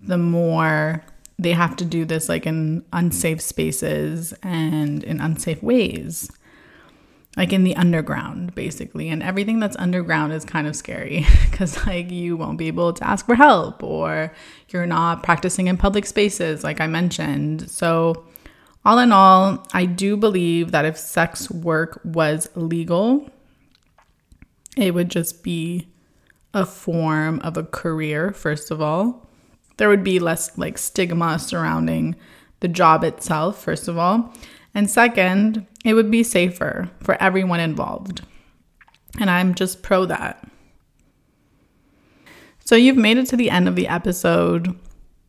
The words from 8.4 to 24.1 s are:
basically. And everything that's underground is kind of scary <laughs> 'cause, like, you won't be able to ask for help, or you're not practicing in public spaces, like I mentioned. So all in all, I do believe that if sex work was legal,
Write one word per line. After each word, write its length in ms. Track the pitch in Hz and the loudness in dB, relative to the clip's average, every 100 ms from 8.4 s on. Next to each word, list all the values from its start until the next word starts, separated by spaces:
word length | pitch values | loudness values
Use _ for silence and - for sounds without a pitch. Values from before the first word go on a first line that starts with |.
| 175 - | -10 -8
basically. 540 | 120 - - - 160 | -10 -10 -12 -10 -8
And 120 | 160 | -6
everything 380 | 180 190 202 226 | -4 -4 -2 0
that's 160 | 208 - | -2 -2
underground 560 | 180 180 170 156 151 | -2 -2 0 -2 -2
is 140 | 156 156 | -4 -6
kind 220 | 160 151 | -4 -4
of 80 | 147 | -6
scary 500 | - - 85 - 151 - | -10 -10 -6 0 6 8
<laughs> 120 | - | 6
'cause, 340 | - 180 - 202 | 2 -2 -2 -4
like, 240 | 175 175 | -4 -6
you 280 | 180 175 165 | -6 -4 -4
won't 200 | 165 160 | -4 -4
be 100 | 160 | -4
able 260 | 170 170 | 0 0
to 140 | 170 - | 0 -2
ask 180 | 202 - | -2 2
for 100 | 240 | 6
help, 480 | 294 196 - - | 8 6 2 -8
or 500 | - 156 160 156 160 - - - _ | -8 -4 -4 -4 -6 -10 -20 -20 _
you're 160 | 180 175 | -6 -2
not 380 | 165 170 165 | 2 2 0
practicing 440 | - 160 185 - 180 | 0 0 0 0 0
in 80 | 185 | 2
public 300 | 202 208 202 | 2 0 -2
spaces, 580 | 220 202 - 165 151 | 0 0 0 -4 -4
like 160 | 147 151 | -6 -4
I 80 | 160 | -2
mentioned. 800 | 165 175 170 156 143 147 156 - | 0 -2 -2 -4 -2 -4 -6 -8
So 560 | - 170 165 165 165 - - - - _ _ 202 | -4 0 2 0 -2 -8 -20 -20 -20 _ _ 4
all 140 | 240 | 6
in 120 | 240 | 6
all, 560 | 196 190 185 196 - - | 8 8 8 6 0 -4
I 120 | 185 180 | -2 0
do 300 | 180 196 208 | 0 -2 2
believe 560 | 220 185 170 170 170 | 2 2 0 0 0
that 140 | 160 151 | 0 0
if 120 | 160 | -4
sex 540 | - 170 165 - 277 | -6 -2 -2 -4 -10
work 480 | 170 165 156 160 - 170 | -8 -2 -2 -2 -6 -6
was 420 | 165 156 156 - 180 | 0 0 0 -6 -6
legal, 760 | 165 170 165 170 220 277 - _ _ _ _ _ _ _ _ | -4 -4 -2 0 2 2 -2 _ _ _ _ _ _ _ _